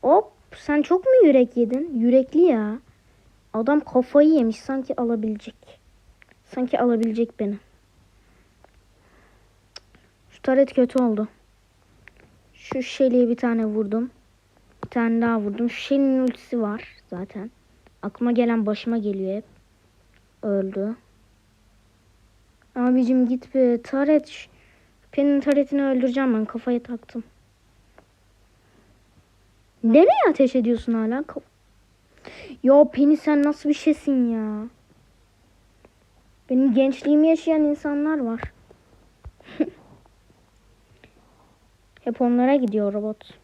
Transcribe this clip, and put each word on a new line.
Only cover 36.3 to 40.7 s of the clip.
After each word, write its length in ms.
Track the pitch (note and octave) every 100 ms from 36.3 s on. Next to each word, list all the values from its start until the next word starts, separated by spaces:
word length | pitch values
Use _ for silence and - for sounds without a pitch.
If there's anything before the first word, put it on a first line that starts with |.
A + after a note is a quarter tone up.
| _ _
Benim 240 | B3+ C4+
gençliğimi 540 | A#3 C4+ C4 - D4+ D#4
yaşayan 320 | D#4+ - D#4
insanlar 580 | D4+ D4 D4+ C#4+ D4+ D#4
var. 220 | A#3 A3+ - _ _ - _ _ _ _ - _ - -
<laughs> 100 | D4+ - - - _ _ _ _ _ _ _